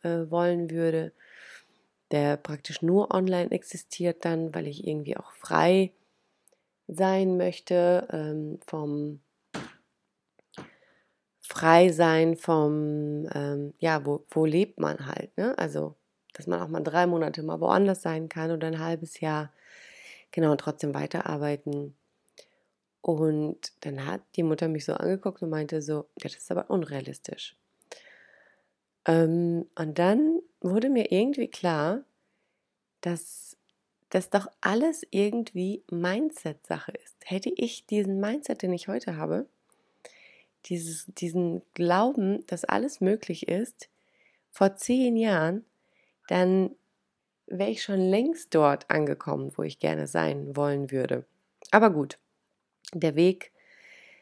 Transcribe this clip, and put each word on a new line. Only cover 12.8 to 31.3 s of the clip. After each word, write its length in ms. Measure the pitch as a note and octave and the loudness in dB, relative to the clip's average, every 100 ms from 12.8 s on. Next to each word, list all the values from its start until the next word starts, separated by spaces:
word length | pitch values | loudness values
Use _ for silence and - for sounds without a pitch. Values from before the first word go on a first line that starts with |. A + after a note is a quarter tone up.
| D3+ D3+ D3 D3 D#3 | -2 -2 -4 -4 -6
ähm, 400 | D3 C#3+ C#3+ C#3+ - | -6 -4 -4 -6 -2
ja, 260 | E3 D3+ | 0 0
wo, 220 | C#3+ D3 - | 0 -4 -4
wo 160 | D#3+ | 0
lebt 340 | D#3+ E3 G3+ - | 2 2 0 0
man 280 | D#3+ - C3+ | -4 -4 -8
halt, 280 | - - - | -10 -8 -4
ne? 180 | A3 - | -2 -2
Also, 380 | D#3 D3+ D3+ - _ _ _ | -4 -4 -6 -8 _ _ _
dass 120 | - E3 | -12 -4
man 140 | F3 | -4
auch 80 | E3+ | -4
mal 120 | D#3+ | -6
drei 260 | D3+ D#3+ F3 | -2 2 2
Monate 360 | E3+ - E3 | 2 -2 -4
mal 180 | D#3 D#3+ | -6 -2
woanders 420 | - F#3+ G3 F#3 | 2 4 4 0
sein 260 | E3+ D#3+ D#3+ | -2 -4 -6
kann 220 | E3 D#3+ | -6 -4
oder 160 | D#3+ D#3+ | -2 -2
ein 120 | D#3+ | -4
halbes 420 | E3 E3 D#3+ - | -4 -4 -6 -6
Jahr, 300 | D#3 D3+ D3 _ - - - - - - _ | -4 -2 -4 _ -20 -20 -20 -20 -20 -20 _
genau, 200 | - D#3 | 2 4
und 80 | C#3+ | 4
trotzdem 320 | - D3 D3 | 0 -4 -4
weiterarbeiten. 1040 | C#3+ D3 C#3 - D3 D3 C#3+ D3 C#3+ C#3+ - _ _ _ - - _ _ _ _ _ | -4 -4 -4 -4 -2 -2 -4 -4 -6 -6 -14 _ _ _ -20 -20 _ _ _ _ _
Und 720 | - D3+ D#3+ D3+ D3+ - - - | -2 2 2 2 0 -4 -12 -14
dann 240 | D3+ C#3 | -10 -8
hat 160 | C#3 F#3 - | -6 -8 -6
die 80 | - | -2
Mutter 260 | D#3+ D#3 D#3+ | 0 2 0
mich 160 | D#3 | -2
so 80 | - | -4
angeguckt 480 | - E3+ F#3+ G3 F#3 | -2 -2 -2 -4 -6
und 80 | E3 | -4
meinte 320 | D#3 D3 D#3+ | -4 -4 -4
so: 280 | D3 D3+ D3 - | -4 -6 -6 -12
„Ja, 60 | |
das 100 | D3 | -14
ist 160 | - - | -12 -6
aber 180 | F3 - | -6 -2
unrealistisch.“ 880 | F#3+ D3 C#3 C3+ C#3 - - - - _ _ - - - - - _ _ _ _ _ _ _ - | -2 -2 -6 -8 -12 -14 -14 -14 -18 _ _ -20 -20 -20 -20 -20 _ _ _ _ _ _ _ 2
Ähm, 600 | E3 D#3+ E3+ E3+ E3+ - - | 4 6 4 2 0 -4 -6
und 240 | D#3 D3+ | -4 2
dann 400 | F3 A3+ D#4 E4 - _ | 4 4 4 0 -4 _
wurde 300 | F3+ G3+ C4 | -2 0 2
mir 220 | B3+ - | 2 2
irgendwie 340 | F#3 B3 | 2 2